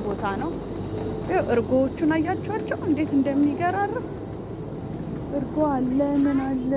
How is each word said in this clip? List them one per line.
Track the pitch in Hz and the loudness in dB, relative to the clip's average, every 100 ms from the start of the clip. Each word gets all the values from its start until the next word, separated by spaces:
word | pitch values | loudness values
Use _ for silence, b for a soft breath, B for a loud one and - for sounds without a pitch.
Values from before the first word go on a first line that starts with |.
ቦታ | 208 196 202 202 | -4 -2 -2 -2
ነው። | 294 349 - - - - - - | -2 -4 -6 -8 -6 -4 -4 -4
ይኸው | - 349 247 | 0 0 2
እርጎዎቹን | 240 220 262 269 - 311 | 2 4 2 2 2 2
አያችኋቸው | 320 320 381 - 440 - - | 2 2 -2 -2 -4 -4 -4
እንዴት | - 285 302 | 0 0 2
እንደሚገራርም። | 277 269 277 294 285 349 370 403 466 440 - - - - - - - - - - - - | 2 2 4 2 4 0 2 0 -2 -4 -6 -8 -8 -8 -8 -8 -8 -8 -6 -6 -6 -4
እርጎ | 285 240 302 302 | -4 -2 2 2
አለ፣ | 269 254 269 285 285 | 2 2 2 4 4
ምን | 277 269 | 4 4
አለ፣ | 269 262 254 | 0 0 0